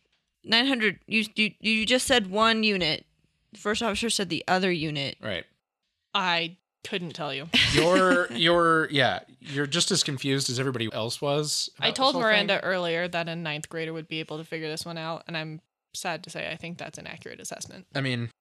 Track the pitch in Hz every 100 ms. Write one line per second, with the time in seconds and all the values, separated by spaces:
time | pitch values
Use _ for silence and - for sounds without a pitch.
0 | _ _ _ _ - 226 269 247 214 -
1 | - 220 214 - 214 - 214 220 220 254
2 | - 247 185 202 226 220 214 196 160 151
3 | - _ _ _ _ 202 208 214 233 208
4 | 226 208 180 160 - 185 185 175 156 147
5 | 135 - 110 90 - _ _ _ _ _
6 | _ 202 185 170 165 180 _ _ - 196
7 | 175 - 147 135 160 - - 143 160 185
8 | 185 175 - 120 165 175 165 160 156 143
9 | 120 92 - - - 139 143 165 - 180
10 | - 135 139 139 131 123 135 123 110 120
11 | 113 - 143 143 151 - - - 233 226
12 | 269 254 220 208 202 190 175 185 170 165
13 | 180 170 165 165 165 151 - 165 160 160
14 | 160 160 160 151 160 160 156 156 175 165
15 | 160 165 - 160 156 156 _ _ _ -
16 | 185 160 175 160 - 160 170 175 - -
17 | - 165 - - - - - - - 139
18 | 135 123 117 -